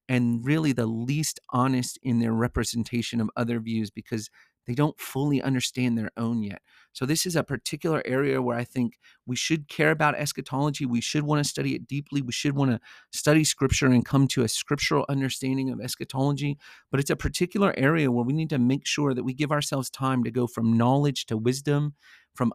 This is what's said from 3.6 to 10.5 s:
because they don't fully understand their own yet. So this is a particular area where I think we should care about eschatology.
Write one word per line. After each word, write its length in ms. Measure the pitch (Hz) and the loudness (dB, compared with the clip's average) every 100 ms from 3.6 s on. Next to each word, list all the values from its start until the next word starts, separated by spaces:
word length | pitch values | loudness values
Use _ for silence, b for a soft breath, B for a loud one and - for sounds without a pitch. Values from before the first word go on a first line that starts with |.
| 113 113 104 | -2 -4 -4
because 400 | - - 110 110 b b b - | -8 -8 -8 -8 b b b -6
they 80 | |
don't 240 | 123 147 - | 0 0 0
fully 440 | - 135 147 139 | -8 -2 0 0
understand 560 | - 127 - - 127 117 | 0 -2 -2 -2 0 0
their 120 | 107 - | -4 -4
own 260 | 117 117 | -4 -2
yet. 200 | 104 85 b b b | -4 -8 b b b
So 100 | - | -6
this 220 | 131 160 185 | -2 0 0
is 100 | 160 | -2
a 60 | |
particular 600 | - 123 - 151 165 151 - | -2 -6 -6 -4 -2 -2 0
area 340 | 131 143 135 | 0 0 0
where 160 | 123 117 | 0 -2
I 80 | |
think 340 | 120 131 120 - b b - | -4 -2 -2 -4 b b -8
we 100 | 123 | -6
should 320 | - 160 143 | -2 -2 -4
care 220 | - 151 | 0 2
about 240 | 156 151 | 2 0
eschatology. 720 | - 147 - - | 0 -4 -6 -6